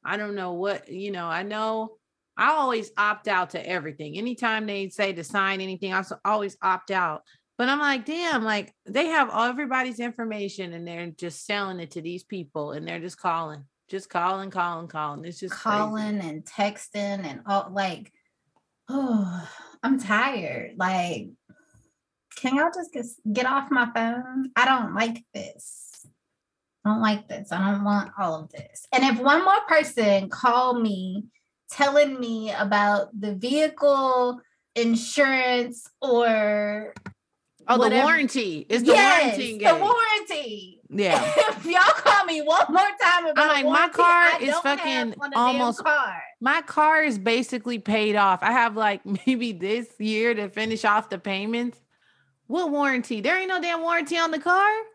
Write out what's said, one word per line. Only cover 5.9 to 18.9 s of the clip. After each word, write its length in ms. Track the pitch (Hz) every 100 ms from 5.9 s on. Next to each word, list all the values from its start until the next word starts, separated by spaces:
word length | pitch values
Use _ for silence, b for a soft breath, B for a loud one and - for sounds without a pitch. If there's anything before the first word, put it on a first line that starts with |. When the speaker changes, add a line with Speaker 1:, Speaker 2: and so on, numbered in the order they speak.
Speaker 1:
I 60 | 185
s-, 140 | 185 -
always 320 | - 214 202 -
opt 280 | 185 185 -
out. 320 | 190 175 151 _ b _ _
But 100 | 247
I'm 100 | 285
like, 280 | 294 269 220
"Damn, 360 | 320 349 285
like, 300 | 220 208 202 _ -
they 200 | 214 320
have 200 | 320 254
all, 160 | 208
everybody's 560 | 233 247 285 254 254 220
information 720 | 240 240 226 214 202 190 185
and 160 | 170 170
they're 220 | 170 175
just 340 | 160 175 160
selling 340 | - 202 196 185
it 100 | 170
to 80 | 180
these 240 | 165 175
people 480 | - 196 151 160 147
and 160 | 147 160
they're 100 | 170
just 200 | 170 -
calling, 440 | 185 165 160 151 139 _ _
just 180 | 190 190
calling, 420 | 180 175 190 196
calling, 380 | 185 175 165 165
calling." 340 | 156 151 147 165
It's 120 | 170
just 140 | 185
crazy. 220 | - 220 208
Speaker 2:
Calling 420 | 214 214 214 208
and 220 | 170 156
texting 800 | 156 - 208 208 - 208 202 202 175
and 160 | - -
all, 220 | 196 196
like, 400 | 196 190 165 - _ _ _ _
<sighs> 380 | _ _ _
oh, 580 | _